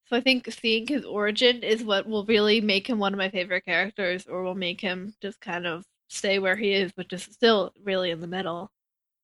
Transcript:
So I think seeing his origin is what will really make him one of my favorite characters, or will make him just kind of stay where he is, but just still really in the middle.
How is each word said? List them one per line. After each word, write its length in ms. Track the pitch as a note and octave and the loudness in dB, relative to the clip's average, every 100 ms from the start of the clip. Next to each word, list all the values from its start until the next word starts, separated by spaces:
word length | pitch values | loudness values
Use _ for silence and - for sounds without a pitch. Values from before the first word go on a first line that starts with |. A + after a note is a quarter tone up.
| - | -2
So 80 | A#3 | 2
I 60 | |
think 300 | C4 B3+ A#3 | 4 2 0
seeing 340 | - A3+ A3 A#3 | -4 0 0 0
his 160 | C#4+ - | -4 -2
origin 580 | G3 G#3 G#3+ B3 B3 | -2 0 4 2 2
is 200 | G#3 A3 | 0 0
what 240 | A3 G3 A3 | 0 0 0
will 180 | G#3+ G3+ | -2 2
really 360 | G#3+ G#3+ A3+ | 4 4 4
make 260 | G#3 G3 G3 | 4 0 0
him 120 | A3 | -2
one 140 | G3 | 0
of 40 | G3 | -2
my 100 | F#3+ | -2
favorite 360 | F#3+ F3 F3+ F#3 | -2 -2 -4 0
characters, 600 | E3+ G3 G#3 F3+ F#3 - | 0 0 -2 -4 -4 -6
or 160 | F3+ | -6
will 120 | F#3 F#3+ | -4 -4
make 260 | F3 F3 | -4 -4
him 340 | F#3+ F#3 G3+ - | -4 -4 -8 -10
just 180 | G3 - | -12 -12
kind 240 | G3+ F3 F3 | -8 -6 -4
of 180 | E3 - _ - | -6 -10 _ -14
stay 280 | - G3+ G3 | -4 0 2
where 180 | F#3+ G#3 | 2 2
he 180 | G3+ | 2
is, 180 | G3 F#3 - | 2 0 -4
but 120 | F3 | -10
just 240 | F3+ - | -10 -10
still 400 | - A#3 G#3 F3+ - | 2 6 6 2 -4
really 280 | G3+ F#3 F3+ | -4 -2 0
in 80 | E3 | -4
the 80 | E3+ | -6
middle. 440 | F#3 F#3 E3+ G#3 _ _ _ _ _ | -6 -4 -6 -10 _ _ _ _ _